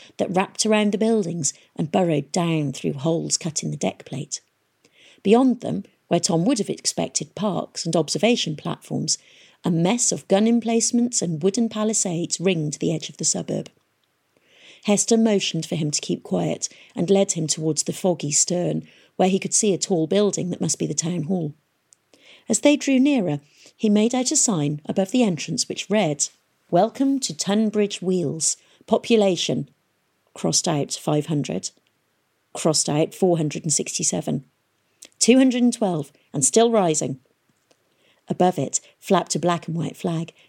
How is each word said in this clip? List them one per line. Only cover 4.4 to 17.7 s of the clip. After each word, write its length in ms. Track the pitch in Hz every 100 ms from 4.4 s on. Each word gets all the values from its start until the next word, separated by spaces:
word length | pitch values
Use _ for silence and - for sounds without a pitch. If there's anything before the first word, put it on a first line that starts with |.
| - _ _ _ _ _ - _
Beyond 360 | 196 226 262 233
them, 220 | - 175 - _ _
where 140 | 170
Tom 240 | 170 170
would 140 | 185 277
have 120 | 185
expected 640 | - - - 165 - 151
parks 500 | - 208 170 - -
and 120 | - 165
observation 580 | 151 156 156 - -
platforms, 640 | 151 165 - - - 156 - _ - - _
a 80 | -
mess 400 | 156 175 240 -
of 160 | 131 -
gun 180 | 196 220
emplacements 720 | 233 220 233 226 240 240 -
and 220 | 190 156
wooden 260 | 180 196 226
palisades 720 | 214 214 214 196 170 175 -
ringed 400 | 170 175 151 143
the 160 | -
edge 140 | 160 -
of 80 | -
the 80 |
suburb. 440 | - - 165 - - _ _ _ _ _ _ _ _ _ - -
Hester 340 | - 202 - 233
motioned 480 | 226 202 - 165 160
for 80 |
him 160 | 170 156
to 100 | 147
keep 220 | - 170
quiet 440 | - 185 165 - - - - -
and 140 | 175
led 220 | 196 196
him 140 | 170 156
towards 360 | - 160